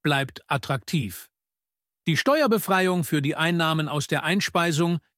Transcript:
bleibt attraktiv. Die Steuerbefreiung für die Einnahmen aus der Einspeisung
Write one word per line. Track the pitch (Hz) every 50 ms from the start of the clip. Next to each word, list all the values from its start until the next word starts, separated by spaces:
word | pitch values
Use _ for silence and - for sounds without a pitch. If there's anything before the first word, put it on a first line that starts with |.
| -
bleibt | 151 143 139 139 - - - -
attraktiv. | - 147 131 - - 135 113 - - - 151 110 95 - - - - _ _ _ _ _ _ _ _ _ _ _ _ _ _ _
Die | 170 156
Steuerbefreiung | - - 262 294 311 285 220 226 208 - 185 190 185 185 185 180 175 156
für | - 160 147
die | 139 147 151
Einnahmen | 151 160 170 175 170 165 160 160 156 151
aus | 143 143 147 -
der | - 156 139 -
Einspeisung | 156 185 202 - - - 175 170 170 156 156 170 170 175 156 - _ _